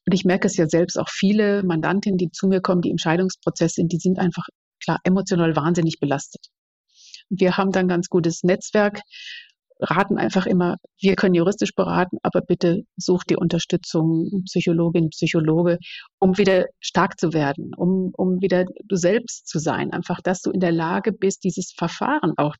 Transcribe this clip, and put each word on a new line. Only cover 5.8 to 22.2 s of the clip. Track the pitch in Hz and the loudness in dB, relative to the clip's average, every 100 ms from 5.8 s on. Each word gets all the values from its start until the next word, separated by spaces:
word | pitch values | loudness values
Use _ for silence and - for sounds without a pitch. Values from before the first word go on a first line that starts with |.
| 160 - | 0 -2
belastet. | 147 135 - - - _ _ _ _ _ - - - | -2 -2 -6 -20 -20 _ _ _ _ _ -20 -18 -6
Wir | 185 180 180 | 0 2 2
haben | 190 | 0
dann | 190 180 | 2 2
ganz | 175 185 | 0 0
gutes | 180 165 165 | 0 0 0
Netzwerk, | 175 196 - 214 208 208 - - - - - _ _ - | 0 0 0 0 0 -2 -16 -18 -18 -18 -20 _ _ -6
raten | - 160 196 196 | 0 2 2 0
einfach | - 190 185 | 0 0 2
immer, | 180 175 180 - - | 2 0 -2 -10 0
wir | 190 180 | 2 4
können | 196 | 4
juristisch | 175 170 208 202 | 4 2 0 -2
beraten, | - 175 170 180 - | 0 0 0 0 -2
aber | 175 180 | -2 0
bitte | - 175 175 175 - - | 0 0 2 0 -4 -8
such | - 180 | -2 0
dir | - - | 0 0
Unterstützung, | 170 170 - 180 - 170 160 165 175 196 | 0 -2 -2 -4 -2 -2 0 0 -2 -4
Psychologin, | 185 185 180 170 170 170 160 | -4 -2 0 2 2 2 0
Psychologe, | - 165 170 156 160 175 170 - - - - | -2 -2 0 2 2 2 0 -6 -20 -14 0
um | 190 190 | 2 4
wieder | 196 185 - - | 4 4 0 -6
stark | - 180 190 - | -4 0 0 0
zu | 165 | -2
werden, | 160 143 143 - - | 0 0 -2 -8 -4
um, | 175 190 185 - | 0 0 -2 -2
um | 185 180 | -2 0
wieder | 190 180 185 - | 2 0 0 -6
du | - 190 | -4 0
selbst | 175 220 - - - | 2 0 -2 -16 -6
zu | 160 | -4
sein. | 151 101 143 | -2 -2 -4
Einfach, | - - 180 | -6 -6 -4
dass | 175 190 | -2 -2
du | - | -2
in | 185 | 0
der | 180 | 0
Lage | 165 165 196 220 | 0 0 -2 -4
bist, | - 190 - | -2 -2 -2
dieses | 190 180 180 | -4 -4 -8
Verfahren | - 170 - - 302 | -6 -6 -2 -2 0